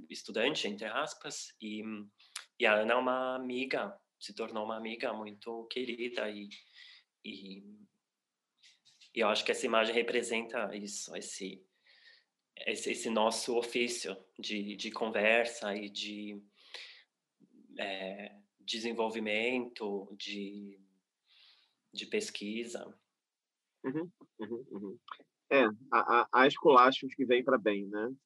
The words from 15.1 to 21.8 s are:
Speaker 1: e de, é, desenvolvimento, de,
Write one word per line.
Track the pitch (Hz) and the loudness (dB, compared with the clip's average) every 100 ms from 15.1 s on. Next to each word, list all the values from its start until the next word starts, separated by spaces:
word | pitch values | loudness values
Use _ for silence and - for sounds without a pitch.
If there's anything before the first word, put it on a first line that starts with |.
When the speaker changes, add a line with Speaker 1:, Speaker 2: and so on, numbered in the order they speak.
| 110 104 117 117 - 107 | 2 4 4 2 -2 -6
Speaker 1:
e | 101 104 | -4 -6
de, | 101 104 104 104 101 101 _ - - - - _ _ _ _ _ - _ - | -8 -8 -8 -10 -12 -16 _ -18 -16 -16 -20 _ _ _ _ _ -20 _ -8
é, | 104 95 95 101 104 - _ _ | -6 -6 -8 -10 -14 -18 _ _
desenvolvimento, | 98 113 117 113 110 113 107 107 117 127 120 - 107 101 98 104 | -8 -4 -4 0 -2 0 -2 0 2 0 -4 -6 -4 -4 -8 -12
de, | 101 101 101 101 101 98 95 _ _ _ _ _ - _ _ _ | -10 -8 -8 -10 -14 -18 _ _ _ _ _ _ -20 _ _ _